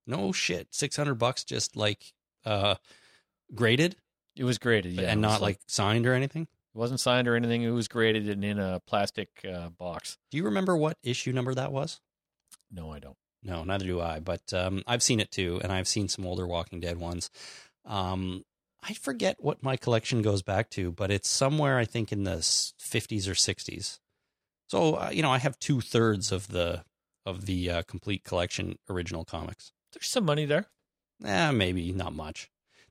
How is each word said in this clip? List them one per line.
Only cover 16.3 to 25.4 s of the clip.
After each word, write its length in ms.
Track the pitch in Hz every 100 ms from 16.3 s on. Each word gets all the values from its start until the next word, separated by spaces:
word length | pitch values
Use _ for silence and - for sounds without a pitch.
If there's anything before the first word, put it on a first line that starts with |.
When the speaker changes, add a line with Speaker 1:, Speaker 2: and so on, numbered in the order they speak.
| 92 90
Speaker 1:
Walking 340 | 85 82 85
Dead 180 | 85 85
ones. 320 | 85 87 - - - - - _ -
Um, 580 | 101 92 92 92 92 - _ _ _
I 100 | -
forget 420 | 220 - 247 190 -
what 240 | 143 -
my 140 | 135 131
collection 440 | - 113 - 120
goes 220 | 107 101
back 260 | 98 98 117
to, 200 | - 90
but 180 | 85 98
it's 180 | 101 -
somewhere, 500 | - 135 151 143 131
I 60 |
think, 280 | 113 120 107
in 120 | 101
the 80 | 98 85
s-, 360 | - - - -
fifties 500 | - 120 - 107 95
or 60 |
sixties. 640 | 90 - 92 - - - - _ _ _ _ _ _ -
So, 280 | 185 160
uh, 160 | 156 -
you 100 | -
know, 80 | 151
I 80 |
have 200 | 127